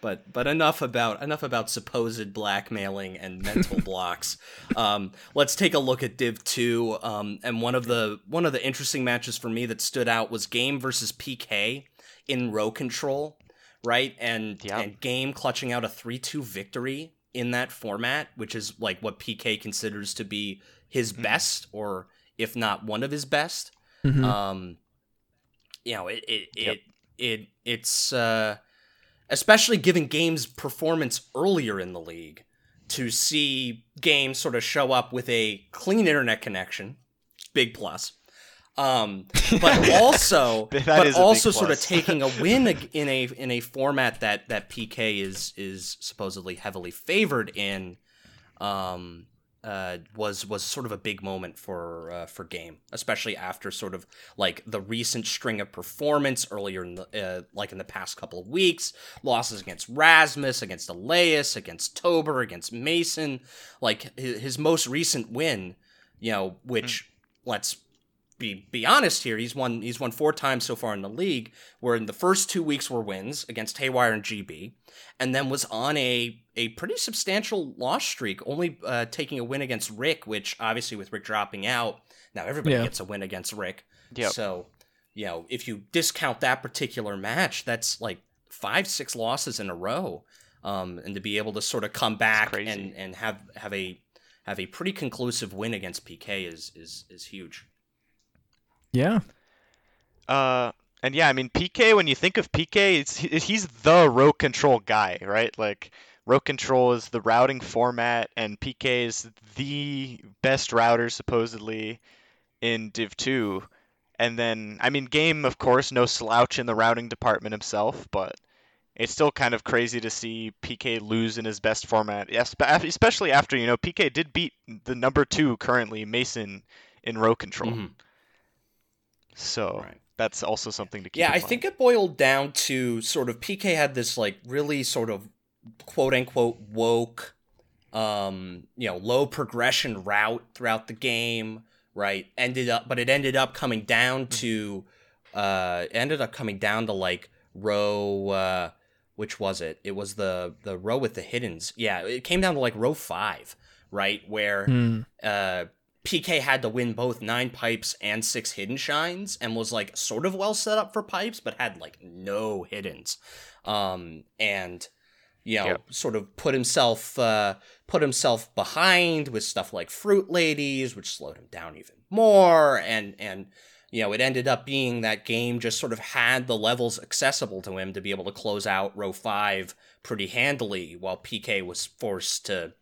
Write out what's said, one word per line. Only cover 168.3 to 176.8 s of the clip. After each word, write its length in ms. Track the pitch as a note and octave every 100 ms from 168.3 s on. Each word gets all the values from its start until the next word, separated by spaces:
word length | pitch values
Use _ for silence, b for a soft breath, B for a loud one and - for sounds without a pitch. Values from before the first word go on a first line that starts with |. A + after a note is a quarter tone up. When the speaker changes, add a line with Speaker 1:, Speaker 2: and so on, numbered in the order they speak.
| A2+ - -
Speaker 1:
behind 720 | F#2+ - F3+ F3+ F3 D#3+ C#3
with 160 | A2+
stuff 300 | - - -
like 180 | F#2+ E2+
Fruit 360 | - G#3 G3+ G3
Ladies, 640 | F3 D#3+ D3 C#3+ C3+ C3 G#2
which 200 | - -
slowed 220 | C#2+ D2+
him 100 | -
down 260 | E2+ E2 D2+
even 200 | - _ _
more. 680 | G3+ A3+ G3+ F3+ E3 D3 B2+
And, 360 | F2 A2 G2+ G2
and, 320 | G#2 F#2+ F#2+ b b b b
you 100 | A#2
know, 100 | G#2+
it 100 | G#2+
ended 260 | C3 B2+ C3
up 180 | A#2+ -
being 360 | C3+ B2+ A#2+
that 220 | A2 G#2+
Game 360 | - A#2 A#2+ A#2+
just 200 | A#2 A2
sort 140 | C3+
of 60 | A2+
had 480 | - C3+ A#2+ C3 B2+
the 100 | A2+
levels 420 | A2 B2